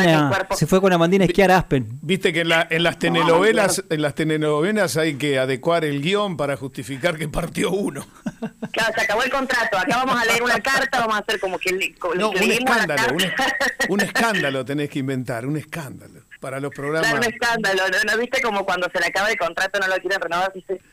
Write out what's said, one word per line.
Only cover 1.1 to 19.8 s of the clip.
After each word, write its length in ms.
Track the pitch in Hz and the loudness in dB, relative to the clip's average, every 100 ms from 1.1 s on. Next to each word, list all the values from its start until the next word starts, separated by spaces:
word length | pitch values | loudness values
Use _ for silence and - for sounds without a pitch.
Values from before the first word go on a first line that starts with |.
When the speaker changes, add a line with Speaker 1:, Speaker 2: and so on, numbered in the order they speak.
| 196 185 | 4 4
Speaker 1:
a 20 | |
esquiar 240 | 185 190 | 4 6
a 60 | 185 | 4
Aspen. 280 | - 139 107 127 | 4 -2 -2 -8
Speaker 3:
Viste 300 | 151 190 190 | -2 0 0
que 100 | 165 | 0
en 60 | 165 | 2
la, 160 | 165 170 | 2 2
en 120 | 165 | 0
las 120 | 170 147 | 0 0
Speaker 2:
No, 40 | |
Speaker 3:
telenovelas, 840 | 170 170 165 165 202 226 196 180 - | 0 4 4 6 6 4 2 0 -2
Speaker 2:
no. 40 | 156 | -2
Speaker 3:
en 60 | |
las 120 | 151 - | 0 0
telenovelas 800 | 156 156 151 151 170 214 180 131 | 0 0 2 2 2 2 0 2
hay 200 | 160 139 | 0 0
que 220 | 147 135 | 0 0
adecuar 460 | 131 135 147 170 | 0 0 0 0
el 180 | 156 143 | 0 -2
guión 360 | 147 202 208 160 | 0 0 -2 -2
para 180 | 143 135 | -4 -4
justificar 600 | 135 - 123 135 170 160 | -8 -10 -10 -4 -2 -2
que 100 | 151 | -4
partió 440 | - 170 151 202 | -6 -6 -4 -2
uno. 360 | 190 185 139 - - - - | -2 -4 -6 -14 -14 -14 -10
<laughs> 80 | 226 - 226 | -12 -10 -8
Speaker 2:
Claro, 220 | - 226 220 | -2 -2 -2
se 60 | |
acabó 220 | 214 208 | -2 0
el 80 | 254 | 0
contrato. 440 | 269 262 254 220 202 | -2 0 0 0 0
Acá 200 | 180 233 - | 0 0 0
vamos 160 | 240 | 0
a 20 | 226 | 2
leer 180 | 233 | 2
una 160 | 240 226 | 2 0
carta, 400 | 269 269 247 - | 0 0 0 0
vamos 160 | 226 214 | 0 0
a 40 | |
hacer 200 | 202 214 | -2 -2
como 180 | 190 175 | -2 -2
que 140 | 185 | -2
le-, 220 | 185 170 - | -2 -4 -4
como 180 | 180 | -4
Speaker 3:
No, 160 | 175 214 | 0 0
Speaker 2:
que 60 | 190 | 2
Speaker 3:
un 40 | 214 | 2
Speaker 2:
leímos 220 | 226 254 233 | 2 2 2
la 60 | |
Speaker 3:
escándalo, 300 | 190 147 - | 2 0 0
un 60 | 165 185 | 0 -2
Speaker 2:
carta. 340 | - 262 - 269 - | 0 -2 0 -4 -2
Speaker 3:
es-, 100 | 170 | -2
un 100 | 196 | 0
escándalo 640 | 196 - 233 196 143 135 127 | 0 0 0 0 -2 -2 -4
tenés 240 | 147 143 | -4 -4
que 80 | 151 | -4
inventar, 460 | 131 131 123 117 131 | -4 -4 -4 -6 -4
un 100 | 151 | -6
escándalo 640 | - - 139 - - - - - | -6 -10 -10 -14 -18 -20 -20 -14
para 200 | 139 135 | -10 -8
los 120 | 139 | -8
programas. 360 | 139 143 156 170 | -8 -4 0 0
Speaker 2:
Claro, 160 | - 240 | 0 0
un 60 | |
escándalo, 480 | 226 240 233 208 190 185 | 0 -2 0 0 0 0
¿no? 220 | 185 214 | 0 0
¿No 60 | 220 | 0
viste 200 | 240 262 | -2 -2
como 220 | 240 202 190 | 0 -2 -2
cuando 220 | 180 180 | -2 -2
se 60 | 185 | -2
le 80 | 170 | -2
acaba 240 | 190 208 | 0 0
el 60 | 226 | 0
contrato 420 | 165 170 190 | -2 -2 -2
no 80 | 202 | 0